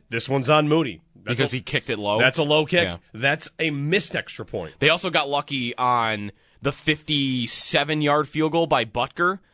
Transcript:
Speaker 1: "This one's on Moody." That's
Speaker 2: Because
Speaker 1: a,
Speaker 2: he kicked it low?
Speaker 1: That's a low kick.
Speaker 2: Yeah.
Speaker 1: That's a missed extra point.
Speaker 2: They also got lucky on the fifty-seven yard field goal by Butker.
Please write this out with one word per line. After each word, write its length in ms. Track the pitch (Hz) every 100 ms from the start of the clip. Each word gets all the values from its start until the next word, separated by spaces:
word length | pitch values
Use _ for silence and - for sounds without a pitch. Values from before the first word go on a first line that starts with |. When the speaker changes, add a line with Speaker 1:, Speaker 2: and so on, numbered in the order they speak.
| -
Speaker 1:
"This 180 | 117 -
one's 220 | 139 123
on 180 | 151 151
Moody." 340 | 156 139 82 _ -
That's 120 | 101 120
Speaker 2:
Because 160 | 127
Speaker 1:
a, 40 | 127
Speaker 2:
he 40 |
kicked 280 | - 139 -
it 100 | 107
low? 200 | 104 107
Speaker 1:
That's 180 | 123 165
a 40 |
low 220 | 147 151 151
kick. 180 | 175 98
Speaker 2:
Yeah. 100 | 87 _
Speaker 1:
That's 340 | 110 135 156 - -
a 120 | 160
missed 440 | 143 147 190 - 120
extra 300 | - - 110
point. 280 | 107 80 -
Speaker 2:
They 100 | 143
also 200 | 170 185
got 200 | 160 143
lucky 480 | 143 - 139 120 117
on 560 | 123 120 113 107 104 - _ _
the 120 | 139
fifty-seven 1300 | - - 151 - 147 135 127 117 - - 156 143 156
yard 260 | 147 147 143
field 240 | 156 156
goal 160 | 165 160
by 160 | 139
Butker. 560 | 113 120 131 - 175 190 _